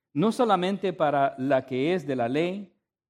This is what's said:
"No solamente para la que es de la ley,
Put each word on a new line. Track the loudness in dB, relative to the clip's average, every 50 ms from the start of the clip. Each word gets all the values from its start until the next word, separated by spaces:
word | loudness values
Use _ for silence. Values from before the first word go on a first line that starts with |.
| _ _ -2
"No | 0 2 2
solamente | 2 2 2 2 2 2 2 0 -2 -2 -4 -4 -2
para | 0 0 2 2 2 2 0 0
la | -2 -2 0 0 0 0
que | -2 -4 -2 0 0 0
es | -2 -2
de | -4 -4
la | -2 -2 -2
ley, | 0 0 -2 -2 -4 -8 -10 -14 _ _ _ _ _ _ _